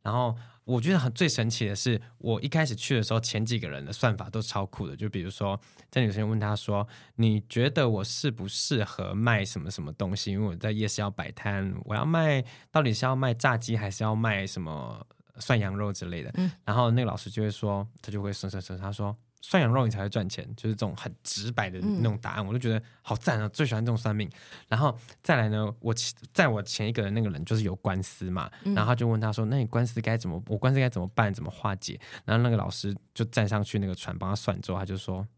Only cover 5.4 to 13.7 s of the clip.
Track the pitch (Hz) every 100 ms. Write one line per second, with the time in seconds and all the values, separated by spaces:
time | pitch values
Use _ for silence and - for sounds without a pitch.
5.4 | 101 98 - - - - 117 101 107 110
6.4 | 104 104 - 101 104 - - - 113 107
7.4 | - - 127 156 131 107 101 - 147 110
8.4 | 95 - - 135 101 - 92 98 113 110
9.4 | 98 - 78 - 73 78 95 95 - 98
10.4 | 104 85 110 107 107 - 101 98 85 -
11.4 | 107 101 95 90 - 110 156 165 160 139
12.4 | 120 - - 156 139 104 127 131 131 117
13.4 | 139 117 117